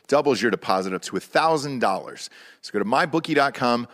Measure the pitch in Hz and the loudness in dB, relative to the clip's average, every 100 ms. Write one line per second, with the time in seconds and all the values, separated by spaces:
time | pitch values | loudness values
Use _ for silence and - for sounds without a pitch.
0 | - 139 147 117 117 98 - 95 95 92 | 0 2 4 2 2 0 0 0 0 -6
1 | - 98 - 156 156 160 143 131 113 92 | -6 -8 -2 2 2 2 -2 -2 0 0
2 | 64 - - - - - - 104 101 131 | -6 -14 -16 -18 -20 -20 -8 -4 0 0
3 | 170 160 160 147 139 - 127 120 120 | 0 0 0 2 0 2 0 0 -2